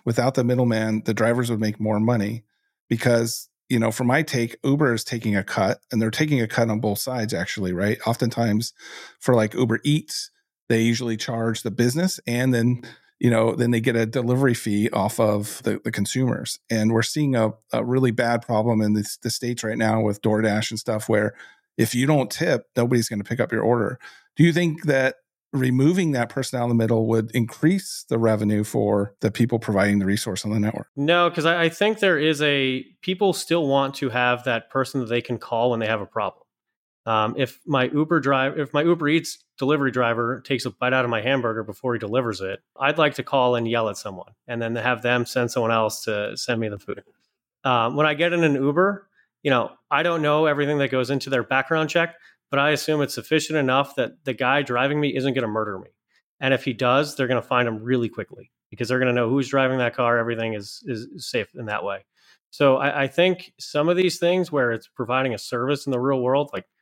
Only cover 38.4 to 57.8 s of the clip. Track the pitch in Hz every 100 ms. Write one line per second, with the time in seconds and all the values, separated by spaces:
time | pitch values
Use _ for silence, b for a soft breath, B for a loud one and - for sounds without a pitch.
38.4 | 135 151 139 147 165 170 147 165 156 -
39.4 | _ - 135 151 139 120 120 117 117 127
40.4 | - 131 120 - 127 131 123 117 110 135
41.4 | 117 110 107 101 131 117 104 120 120 95
42.4 | 95 101 _ - 139 156 151 - - 139
43.4 | 123 120 113 117 113 101 104 92 - _
44.4 | - 120 117 117 117 120 120 123 120 131
45.4 | 120 - 113 113 110 - - 104 104 107
46.4 | - 117 110 101 - - - _ _ _
47.4 | _ _ 139 123 113 139 151 147 170 175
48.4 | 165 139 139 147 190 196 - _ _ _
49.4 | 143 127 - - - 143 170 170 147 151
50.4 | 156 143 143 147 139 131 123 139 135 131
51.4 | 117 135 131 160 156 170 170 - b b
52.4 | - 135 143 147 - 151 139 - - 156
53.4 | 151 156 135 131 139 - 117 - - 123
54.4 | 127 143 143 123 135 147 147 135 131 127
55.4 | 117 107 104 95 - _ _ _ _ -
56.4 | 135 135 - 113 127 131 147 143 127 127
57.4 | - 123 117 110